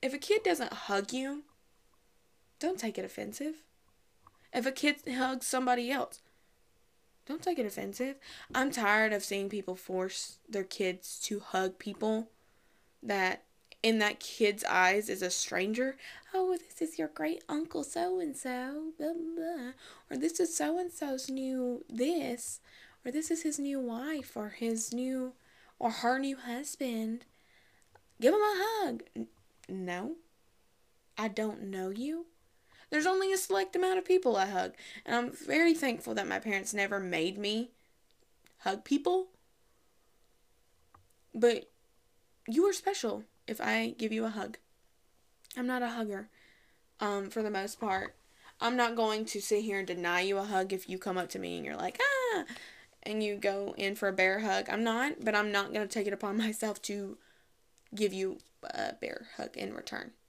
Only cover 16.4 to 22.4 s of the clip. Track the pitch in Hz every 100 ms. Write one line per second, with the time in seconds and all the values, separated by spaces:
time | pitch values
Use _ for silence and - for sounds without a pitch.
16.4 | 370 359 - - 320 - 311 - 311 330
17.4 | - 294 330 - 277 339 359 370 330 262
18.4 | 262 247 254 294 311 320 294 339 320 330
19.4 | 330 339 247 262 - - _ 254 311 339
20.4 | 339 - 302 339 359 - 294 262 262 262
21.4 | 262 262 247 247 - 226 262 339 269 240